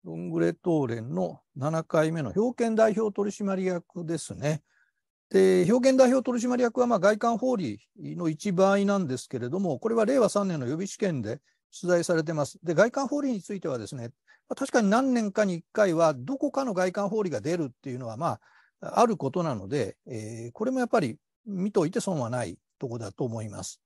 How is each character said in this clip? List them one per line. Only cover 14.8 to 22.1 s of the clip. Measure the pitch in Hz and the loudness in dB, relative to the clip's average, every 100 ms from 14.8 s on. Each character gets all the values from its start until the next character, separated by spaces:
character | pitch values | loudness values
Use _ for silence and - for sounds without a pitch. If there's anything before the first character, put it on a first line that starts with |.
に | 202 | 4
何 | 220 269 | 4 4
年 | 240 208 | 0 0
か | 202 202 | 0 0
に | 170 | -2
一 | - | -4
回 | - 202 | 2 2
は | 160 165 | 6 4
ど | 135 127 269 | 2 -6 -2
こ | 285 | -2
か | 269 262 | -2 -2
の | |
外 | 185 185 | 0 0
観 | 190 202 | 0 -2
法 | 220 | -2
理 | 190 | -2
が | 123 | -2
出 | 120 175 | -2 -2
る | 143 | -4
っ | _ | _
て | 139 | -10
い | 123 | -8
う | |
の | 123 | -8
は、 | 110 | -4
ま | 160 110 _ _ _ _ | -4 -4 _ _ _ _
あ、 | - - | -4 4
あ | 233 | 4
る | 196 | 4
こ | 139 | -2
と | 180 | -2
な | 165 113 | -2 -4
の | 95 | -4
で、 | 139 98 - - | -4 -4 -6 -12
え | 117 107 117 117 | -10 -10 -10 -12
ー、 | |
こ | - 226 | -6 -4
れ | |
も | 262 | -2
や | 240 | 0
っ | |
ぱ | 233 | 0
り | 139 - _ _ 226 | 0 -6 _ _ -10
見 | 190 202 | -4 -2
と | 208 160 | 0 0
い | |
て | 214 | -2
損 | 196 | -2